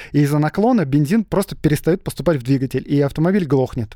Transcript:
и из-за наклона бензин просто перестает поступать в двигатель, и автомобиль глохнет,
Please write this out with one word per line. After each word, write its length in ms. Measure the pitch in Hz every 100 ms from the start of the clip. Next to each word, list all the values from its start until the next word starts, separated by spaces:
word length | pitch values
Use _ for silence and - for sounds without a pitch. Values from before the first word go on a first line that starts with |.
| -
и 80 | 147
из-за 180 | 143 147
наклона 480 | 151 - 220 247 147
бензин 380 | 143 147 220
просто 320 | 208 170 202 -
перестает 460 | 156 147 - 180
поступать 360 | - - 143 151
в 40 |
двигатель, 420 | 120 135 127 131 -
и 120 | 143
автомобиль 440 | 139 - 165 202 160
глохнет, 480 | 135 127 131 110